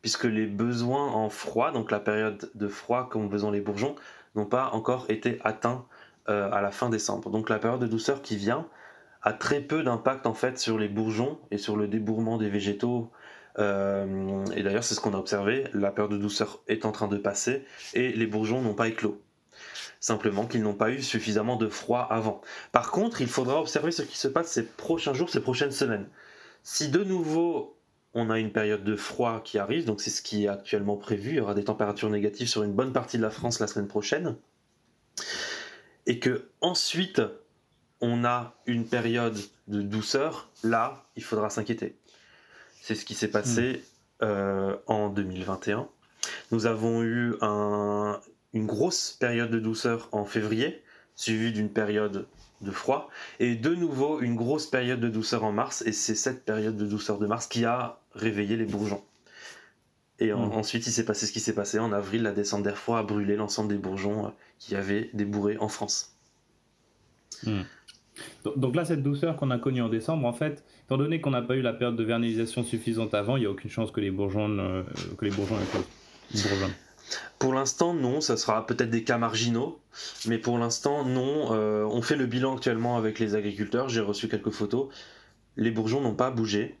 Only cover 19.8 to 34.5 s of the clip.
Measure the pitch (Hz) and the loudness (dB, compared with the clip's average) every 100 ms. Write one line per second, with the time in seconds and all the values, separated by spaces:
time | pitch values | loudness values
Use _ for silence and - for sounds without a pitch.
19.8 | - - - 107 110 101 117 123 107 101 | -14 -6 -2 2 2 0 0 0 0 2
20.8 | 110 135 131 113 113 107 110 120 110 - | 0 0 -2 -2 0 0 2 0 0 -2
21.8 | - 123 123 113 110 101 - - - 123 | -2 0 2 0 0 -2 -10 -14 2 2
22.8 | - - 233 233 120 - 127 147 156 - | 2 0 0 0 0 2 2 0 2 0
23.8 | 156 165 - - 135 147 165 - 113 - | 0 -2 -4 -2 0 0 0 -2 -2 -8
24.8 | - 165 151 131 170 135 - 123 143 - | -2 0 0 0 0 0 0 0 0 0
25.8 | 135 104 98 - - - - - - - | 0 0 -4 -14 -20 -20 -20 -20 -6 -2
26.8 | 151 147 196 185 160 160 170 147 - - | 2 2 2 0 2 2 2 0 -6 -12
27.8 | _ _ _ 117 113 110 110 104 104 104 | _ _ _ -2 2 2 2 2 2 2
28.8 | 98 104 - - 120 113 - 104 98 147 | 0 -2 -4 0 0 0 -2 -2 0 0
29.8 | 139 104 - - - 107 101 101 - 104 | 0 -2 -2 -4 -2 0 0 0 -2 0
30.8 | 101 101 - 104 107 156 104 101 101 107 | 0 -2 -2 -2 0 0 2 0 0 0
31.8 | 104 104 110 104 104 - 120 110 104 101 | 0 0 0 2 0 0 -2 0 2 2
32.8 | 131 123 117 120 110 - 120 117 107 107 | 2 0 0 0 -2 -2 -4 0 -2 -2
33.8 | 101 104 104 147 131 117 _ | -2 -2 0 0 0 -4 _